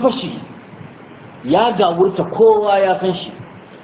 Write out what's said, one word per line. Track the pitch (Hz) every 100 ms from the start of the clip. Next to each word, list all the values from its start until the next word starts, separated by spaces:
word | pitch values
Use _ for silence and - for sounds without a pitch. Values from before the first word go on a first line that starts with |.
fashi, | 247 - - - - - - - - - - - - -
ya | 123 170 233
gawurta, | 190 180 170 190 185
kowa | 165 - 220 214 208 196
ya | 190 185
san | 185
shi, | 175 - - - - - -